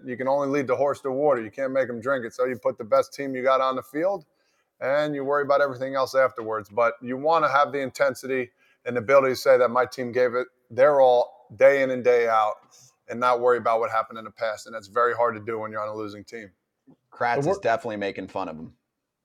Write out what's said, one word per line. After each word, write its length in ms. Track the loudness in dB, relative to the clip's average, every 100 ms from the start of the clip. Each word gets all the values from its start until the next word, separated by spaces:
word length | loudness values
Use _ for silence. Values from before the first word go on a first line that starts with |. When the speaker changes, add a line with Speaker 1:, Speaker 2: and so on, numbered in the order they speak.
Speaker 1:
you 120 | -10 -6
can 120 | -2
only 200 | -2 0
lead 180 | -2 0
the 100 | 0
horse 240 | 0 -2
to 80 | -4
water. 320 | 0 2 2
You 80 | -2
can't 220 | -6 -4
make 160 | -2 -2
him 120 | -4
drink 260 | -4 -4 -4
it. 80 |
So 100 | -4
you 140 | -4 -2
put 180 | -4 -6
the 80 |
best 300 | 0 2 2
team 200 | -4 -8
you 80 | -2
got 200 | 2 2
on 140 | 2 -2
the 60 |
field, 440 | -6 -4 -4 -4 -10 _ _ _ _ -8
and 340 | -2 -2 -2
you 100 | -4
worry 180 | -2 0
about 180 | 2 2
everything 340 | 0 -4 -6
else 200 | -4 0
afterwards. 540 | 2 0 0 -8 -8 -6
But 260 | 0 0 -2
you 140 | -8 -4
wanna 340 | 0 2 2
have 220 | 2 2
the 80 | -2
intensity 680 | -6 -2 -2 -2 -6 -6 -6 _ _ _
and 100 | -8 -6
the 40 |
ability 320 | 2 4 4
to 40 | 2
say 200 | 4 4
that 120 | 4
my 160 | 2 -2
team 260 | -4 -4
gave 220 | 0 0
it 120 | 0 -6 _ _
their 300 | 4 4 6
all 460 | 6 6 2 -6 -10 4
day 260 | 6 6
in 80 | 2
and 140 | 0
day 240 | 2 4 4
out 260 | 2 2 -2 _ _ _ _ -14
and 100 | -2
not 220 | 0 2
worry 180 | 2 2
about 220 | 2 0
what 100 | 0
happened 280 | -2 -4 -8
in 60 |
the 60 | -16
past. 360 | -8 -6 -6 -12
And 80 |
that's 120 | -14 -6
very 260 | 0 0
hard 200 | 2 -2
to 60 | -2
do 180 | -6 -6
when 140 | -6
you're 100 | -8
on 60 | -8
a 60 |
losing 280 | -8 -10 -12
team. 260 | -16 -16 -18 _ _ _ _ _ _
Speaker 2:
Kratz 300 | -4 -2 0
Speaker 3:
The 60 | -2
wor- 60 |
Speaker 2:
is 40 | -2
definitely 380 | 0 -2 -2 -6
making 320 | -6 -8 -8
fun 200 | -8 -8
of 80 | -10
him. 160 | -16 -20 _ _ _ _